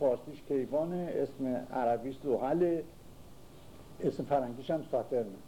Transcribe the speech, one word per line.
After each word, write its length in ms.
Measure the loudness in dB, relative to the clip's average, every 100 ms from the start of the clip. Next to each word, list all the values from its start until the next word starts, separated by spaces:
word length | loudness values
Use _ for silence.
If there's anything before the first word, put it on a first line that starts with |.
فارسیش 420 | 4 4 0 -10 -2
کیوانه، 640 | 0 2 2 2 0 0
اسم 520 | 0 0 0 0 0 -2
عربیش 440 | 0 2 2 0 -4
زحله، 600 | 0 2 4 4 4 2 -2 -12 -18 -16 -16 -16 -18 -18 -18 -18 -16 -2
اسم 200 | 0 0
فرنگیش 460 | 2 2 2 -4 -2
هم 140 | -2 0
ساترنه. 340 | -2 2 2 0 -4